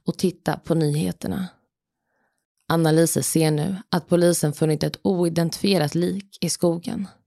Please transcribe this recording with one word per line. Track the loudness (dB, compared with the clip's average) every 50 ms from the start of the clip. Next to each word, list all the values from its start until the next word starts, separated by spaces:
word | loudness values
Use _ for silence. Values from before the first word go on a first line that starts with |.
| _
och | -6 -4 -2
titta | -2 -2 -2 -4 -4 -4 -4 -4
på | -2 -2 0
nyheterna. | 2 2 2 0 0 -2 -4 -4 -6 -6 -6 -4 -6 -6 -8 -12 _ _ _ _ _ _ _ _ _ _ _ _ _ _ _ _ _ _ _ _ _ _ -2
Anna-Lise | 0 2 4 4 4 4 4 2 2 0 -2
ser | 0 0 2 2 2
nu | 2 0 -2 -4 -4 -6 -6 _
att | -4 -4 0 0
polisen | 2 4 4 4 2 2 0 -2 0
funnit | 0 0 0 0 0 -2
ett | -4 -4 -4
oidentifierat | -2 -2 0 0 0 0 0 0 0 -2 -2 -2 0 0 2 2 2 0 0
lik | 0 -2 -2 -2 -6 -10 _ -12 -8
i | -6 -6
skogen. | -2 0 0 0 0 0 -4 -8 -8 -8 -8 -10 -12 _ _